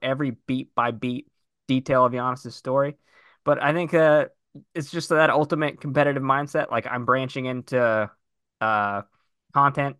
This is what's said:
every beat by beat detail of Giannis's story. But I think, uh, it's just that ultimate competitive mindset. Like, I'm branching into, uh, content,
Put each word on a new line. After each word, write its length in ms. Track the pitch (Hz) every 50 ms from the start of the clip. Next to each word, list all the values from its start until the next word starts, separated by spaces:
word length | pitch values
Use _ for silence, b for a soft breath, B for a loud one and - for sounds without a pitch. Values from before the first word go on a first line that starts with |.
every 300 | - 131 135 131 147 135 117 - _
beat 260 | - 127 131 - - _
by 160 | - 120 120
beat 360 | 117 107 - 123 123 123 - _ _ _ _ _ _ _ _
detail 380 | - 131 131 131 - 131 127 127
of 80 | 123 123
Giannis's 420 | 123 123 127 127 127 - 120 -
story. 420 | - - 131 127 135 139 147 147 b b b b b b b b b -
But 180 | - 147 127
I 120 | 139 143 160
think, 200 | 175 175 151 170
uh, 340 | 165 160 156 151 151 139 - _ _ _ _ - - - _ -
it's 180 | 170 139 -
just 180 | - 170 151 -
that 200 | 170 156 160 147
ultimate 520 | 120 147 151 147 - 151 156 143 - -
competitive 420 | - 147 135 147 143 147 139 135 135
mindset. 460 | 135 135 139 143 143 - 156 139 -
Like, 160 | 123 113 110
I'm 180 | - 123 123 120
branching 400 | 117 127 131 131 131 - 139 127
into, 680 | 127 127 127 123 - 135 127 120 113 110 110 107 104 - _ _ _ _ _ _ _ _ -
uh, 400 | 110 110 107 107 104 101 101 101 101 _ _ _ _ _ _ _ _ _ -
content, 440 | 143 139 139 139 143 139 139 135 _